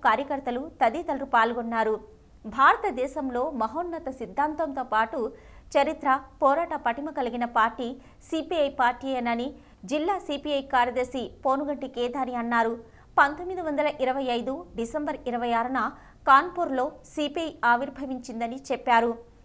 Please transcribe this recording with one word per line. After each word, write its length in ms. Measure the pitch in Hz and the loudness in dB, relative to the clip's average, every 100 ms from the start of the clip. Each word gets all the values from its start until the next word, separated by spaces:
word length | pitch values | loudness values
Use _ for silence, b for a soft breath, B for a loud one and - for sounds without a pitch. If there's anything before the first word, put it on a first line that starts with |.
| 240 | 2
కార్యకర్తలు 680 | 226 277 269 247 247 - - | 2 0 -4 -4 -6 -6 2
తదితరులు 440 | 233 294 339 262 269 | 2 2 -4 -4 2
పాల్గొన్నారు. 720 | 233 226 240 226 226 220 208 - - - - 220 | 4 4 0 -2 0 0 -2 -6 -20 -20 -18 -6
భారతదేశంలో 1040 | 233 294 453 415 240 285 302 269 240 302 254 | 4 6 6 0 -2 -4 -4 -4 -2 -2 -2
మహోన్నత 480 | 220 294 359 330 277 262 | -4 -4 -6 -6 -8 -10
సిద్ధాంతంతో 640 | 196 277 302 302 311 269 | -6 -2 0 0 -4 -4
పాటు 360 | 247 214 226 294 226 - B B B | 0 0 0 -2 -4 -6 B B B
చరిత్ర, 460 | 285 285 311 285 269 - - | 2 2 2 2 0 -2 2
పోరాట 320 | 277 302 330 302 240 | 4 4 0 -2 -2
పటిమ 240 | 233 311 285 | -2 -4 -4
కలిగిన 280 | 247 240 240 240 | -4 -2 0 2
పార్టీ 300 | 220 - 240 269 B B - | 2 0 -8 -8 B B -6
సీపీఐ 400 | 320 277 339 277 | -4 -2 0 0
పార్టీయేనని 840 | 277 247 247 269 254 233 233 269 - B B 190 | 2 0 0 -4 -2 -2 -2 -4 -10 B B -4
జిల్లా 260 | 294 339 392 381 | -2 0 -2 -4
సీపీఐ 360 | 285 302 277 277 | -6 -2 -4 0
కార్యదర్శి 580 | 262 240 240 247 254 220 - 269 | 0 2 0 -4 -4 -8 -4 0
పోనుగంటి 420 | 269 294 285 262 | 0 -2 -6 -6
కేదారి 480 | 240 240 269 254 240 | -4 -4 -2 -4 -4
అన్నారు. 380 | 233 233 226 233 B B B - | 0 2 0 -2 B B B 4
పంతొమ్మిది 420 | 285 302 359 370 | 4 2 -8 -6
వందల 260 | 320 294 294 294 | -4 0 0 0
ఇరవై 220 | 254 269 | -2 0
ఐదు 420 | 254 240 247 285 349 233 | -2 -2 -2 -6 -8 -8
డిసెంబర్ 420 | 233 302 294 - 247 | -6 -4 -6 -6 -6
ఇరవై 240 | 240 240 226 | -4 0 0
ఆరున 320 | 247 262 233 - B B - | 0 -2 -4 -6 B B 8
కాన్పూర్లో 640 | 269 349 359 311 262 294 - - | 8 6 -2 -2 0 -2 -4 -10
సీపీఐ 380 | 311 294 330 320 - 240 | -4 -4 -2 -6 0 4
ఆవిర్భవించిందని 920 | 240 277 269 277 254 254 226 233 262 - | 4 2 -6 -8 -8 -8 -6 -6 -6 -4
చెప్పారు. 460 | 247 254 233 233 233 - b | -2 6 6 6 0 -10 b